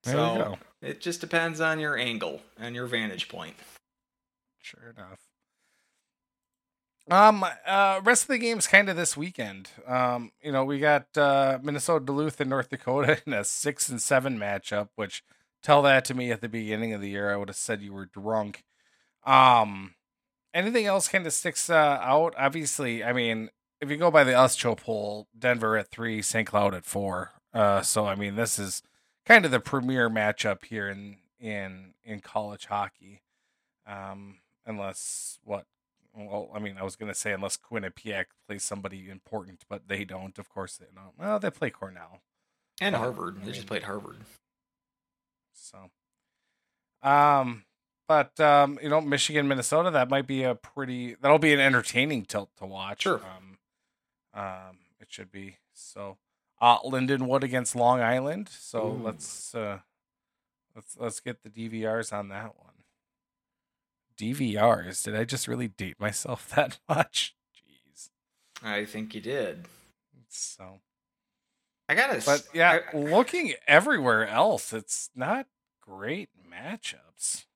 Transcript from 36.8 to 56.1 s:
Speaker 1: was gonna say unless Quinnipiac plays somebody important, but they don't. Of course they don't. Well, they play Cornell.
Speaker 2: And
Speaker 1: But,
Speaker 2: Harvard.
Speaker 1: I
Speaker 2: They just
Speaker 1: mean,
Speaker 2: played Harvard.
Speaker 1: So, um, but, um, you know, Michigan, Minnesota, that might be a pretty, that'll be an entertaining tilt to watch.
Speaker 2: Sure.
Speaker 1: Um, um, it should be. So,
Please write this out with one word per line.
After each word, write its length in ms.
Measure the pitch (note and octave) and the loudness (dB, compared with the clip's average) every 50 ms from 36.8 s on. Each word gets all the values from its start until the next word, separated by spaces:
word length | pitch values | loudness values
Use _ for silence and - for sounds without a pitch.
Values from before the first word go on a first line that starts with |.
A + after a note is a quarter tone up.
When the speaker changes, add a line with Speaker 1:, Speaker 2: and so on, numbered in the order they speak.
| F#2+ | -10
Speaker 1:
was 120 | F#2+ - | -10 -8
gonna 200 | _ A2 G#2 F#2+ | _ -12 -10 -8
say 180 | - - G#2+ G2+ | -6 -4 -4 -4
unless 240 | F#2+ G2 - - | -4 -4 -6 -8
Quinnipiac 680 | - _ _ A#2+ A2 G2 F#2 - - - A2 G2+ G2 F#2 _ _ _ _ | -8 _ _ -10 -8 -8 -10 -14 -14 -12 -8 -8 -8 -8 _ _ _ _
plays 160 | - G#2 G2+ - | -14 -12 -10 -8
somebody 460 | - G#2 G2+ F#2+ F#2+ F#2+ F#2+ F#2 F#2+ | -10 -10 -10 -10 -14 -14 -14 -18 -20
important, 540 | F#2+ F#2 _ _ A2 G#2+ F2+ F#2+ F#2 _ - | -20 -20 _ _ -12 -12 -12 -12 -20 _ -14
but 200 | _ - - _ | _ -14 -14 _
they 180 | F#2+ G2 G2 G2+ | -8 -6 -6 -6
don't. 320 | F#2 F#2 F#2 F#2+ G2 - | -10 -12 -14 -14 -14 -16
Of 100 | - G2 | -18 -20
course 300 | _ _ G2 F#2+ F#2 - | _ _ -12 -12 -12 -14
they 80 | - - _ F#2+ | -20 -20 _ _
don't. 240 | F#2+ F#2+ F#2+ _ | -20 -20 -20 _
Well, 220 | - E3+ G3+ G#3+ G#3 | -10 -4 -4 -4 -2
they 100 | G3+ F#3 | -2 -6
play 220 | - - D#3+ A#2 | -4 -4 -6 -6
Cornell. 500 | - _ - F#2+ F#2 F2 E2 E2 F#2 - _ _ _ _ _ _ _ _ _ _ _ - | -6 _ -14 -14 -14 -20 -20 -20 -20 -20 _ _ _ _ _ _ _ _ _ _ _ -6
Speaker 2:
And 140 | F#3 G3+ F#3 | -4 -2 -2
Speaker 1:
But, 60 | B2 | -2
Speaker 2:
Harvard. 380 | A2+ B2+ A#2 F#2+ F2 F2 F#2+ G2 | -4 -4 -6 -8 -10 -10 -10 -12
Speaker 1:
I 40 | G2 | -14
Speaker 2:
They 60 | G#2+ | -14
just 100 | C3 C3+ | -14 -14
Speaker 1:
mean, 60 | - | -10
Speaker 2:
played 160 | - - - - | -8 -8 -8 -6
Harvard. 340 | G#2 G2 G#2 G2+ - - - A2 - - _ _ _ _ _ _ _ _ _ _ _ _ _ _ _ _ _ _ _ _ _ _ _ _ | -8 -10 -10 -12 -14 -20 -20 -20 -20 -20 _ _ _ _ _ _ _ _ _ _ _ _ _ _ _ _ _ _ _ _ _ _ _ _
Speaker 1:
So, 340 | - - - - F#2+ F#2+ F2+ _ _ _ _ _ _ _ _ _ _ _ _ _ _ _ _ _ _ _ _ _ _ | -20 -20 -20 -20 -20 -20 -20 _ _ _ _ _ _ _ _ _ _ _ _ _ _ _ _ _ _ _ _ _ _
um, 640 | - C#3 C#3+ C#3+ C#3+ D3 C#3+ C#3 C3 B2 A#2 G#2+ _ _ _ _ _ _ _ _ _ | 2 4 6 8 8 6 6 4 2 -2 -6 -10 _ _ _ _ _ _ _ _ _
but, 320 | - D#3 D3+ C#3+ - _ - | 4 4 4 4 2 _ 4
um, 380 | D#3 D3 D3 C#3+ C#3+ C#3 C#3+ C3+ C#3+ | 6 8 8 8 8 6 2 -6 -2
you 60 | D3 | 0
know, 120 | D3 D#3+ | 0 2
Michigan, 460 | D#3 C#3+ C#3+ C3+ - - D3+ D3+ C#3+ | 2 2 0 0 0 0 0 0 2
Minnesota, 420 | C#3 C#3 C3 A#2 - D3 D#3+ F3 F#3 | 2 0 0 0 0 2 2 2 2
that 220 | D#3+ C#3+ B2+ B2+ | 2 2 2 2
might 160 | C#3 C#3 C3 | 0 -2 -2
be 160 | C3 C#3 C3 C3 | -2 -4 -2 0
a 100 | B2+ A#2+ | -2 -2
pretty, 640 | - - - _ C#3+ C3+ B2+ B2+ B2 B2 B2 A#2 | -4 -8 -16 _ -10 -8 -8 -8 -8 -8 -10 -12
that'll 240 | _ C3 C#3 D3+ D#3 | _ 4 6 6 6
be 120 | D3+ D#3 D3 | 8 6 6
an 60 | C#3 | 6
entertaining 640 | C3+ C3+ C3 A#2+ A2 - - B2 C3 D3+ D3+ A#2+ G2 | 6 6 4 4 0 2 0 0 0 2 -2 -4 -6
tilt 260 | - - G#2 G2 _ _ | -4 -6 -6 -6 _ _
to 100 | _ G2+ | _ -14
watch. 340 | F#2+ F#2+ F#2+ F#2+ G2 G2+ - | -12 -10 -10 -10 -10 -8 -4
Speaker 2:
Sure. 180 | - G3 E3 G#2+ | -2 -2 -2 -2
Speaker 1:
Um, 380 | F#2+ F#2 F#2 F#2 F#2+ F#2+ F#2+ _ _ _ _ _ _ _ _ _ _ _ _ _ _ _ - G#2 | -4 -12 -18 -20 -20 -20 -20 _ _ _ _ _ _ _ _ _ _ _ _ _ _ _ -14 -12
um, 380 | G2+ G2 F#2 F#2 F#2+ F#2+ F2+ F2+ _ _ _ _ | -10 -10 -12 -14 -18 -20 -20 _ _ _ _ _
it 80 | G#2+ _ | -20 _
should 200 | - - G#2 F#2 | -20 -20 -20 -18
be. 260 | F#2+ G2 G2 G2 F#2 _ _ _ _ | -18 -18 -18 -18 -20 _ _ _ _
So, 440 | - - - - G2+ G2+ G2 | -20 -20 -20 -16 -16 -16 -16